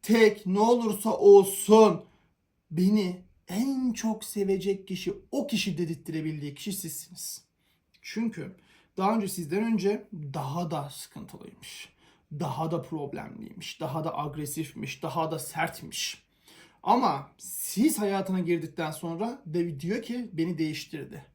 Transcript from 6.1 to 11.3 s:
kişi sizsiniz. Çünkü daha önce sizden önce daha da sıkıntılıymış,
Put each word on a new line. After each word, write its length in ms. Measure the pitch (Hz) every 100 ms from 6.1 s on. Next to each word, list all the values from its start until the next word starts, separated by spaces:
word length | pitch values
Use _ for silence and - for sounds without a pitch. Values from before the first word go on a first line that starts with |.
| 160 156 151 143 139
kişi 180 | -
sizsiniz. 760 | 185 165 - - 180 - - _ _ _ _ _ _
Çünkü 540 | - 214 226 175 156 - _ _ _ -
daha 180 | 190 226
önce 120 | 196
sizden 360 | - 151 185
önce 440 | 226 220 190 214 -
daha 580 | 170 147 139 135 156 170
da 180 | 156 143
sıkıntılıymış, 1000 | - - - -